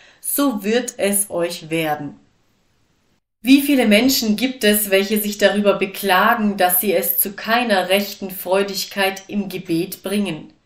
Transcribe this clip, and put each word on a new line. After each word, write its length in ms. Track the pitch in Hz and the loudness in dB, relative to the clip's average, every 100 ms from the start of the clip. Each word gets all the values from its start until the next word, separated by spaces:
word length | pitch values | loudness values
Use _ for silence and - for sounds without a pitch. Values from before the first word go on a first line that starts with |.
| - _ | -20 _
so 420 | - - 277 208 | -6 -2 0 0
wird 300 | 196 240 247 - | -2 -2 -2 -4
es 320 | 196 202 - | -2 -2 -2
euch 400 | 175 175 - 156 | -4 -4 -6 -6
werden.“ 500 | 165 156 147 143 - _ _ _ _ _ _ _ _ _ _ _ _ | -4 -2 -4 -8 -14 _ _ _ _ _ _ _ _ _ _ _ _
Wie 160 | 226 277 | 4 4
viele 280 | 285 269 220 | 6 2 4
Menschen 480 | 208 262 - 220 208 | 4 4 2 0 0
gibt 260 | 262 - | -2 0
es, 280 | 208 208 196 | 2 2 2
welche 300 | 190 202 214 | 2 2 0
sich 160 | - - | -2 2
darüber 380 | 196 202 202 | 2 4 2
beklagen, 840 | 185 196 - 196 185 214 240 208 196 | 2 -2 -4 0 2 4 2 0 2
dass 240 | 180 - | 2 2
sie 140 | 208 | 0
es 240 | 170 - - | 0 0 -2
zu 140 | 196 | -4
keiner 560 | - 214 240 240 190 180 | -6 -2 0 2 0 2
rechten 420 | 196 202 - 190 | 0 -2 -8 -10
Freudigkeit 920 | 185 180 196 202 190 - 202 190 196 - | -8 -2 0 0 -4 -6 -2 -2 -4 -6
im 220 | 208 185 | -6 -4
Gebet 560 | 180 180 165 190 - | -6 -4 -2 -2 -6
bringen? 480 | 190 208 196 156 - _ | -4 -2 -2 -6 -12 _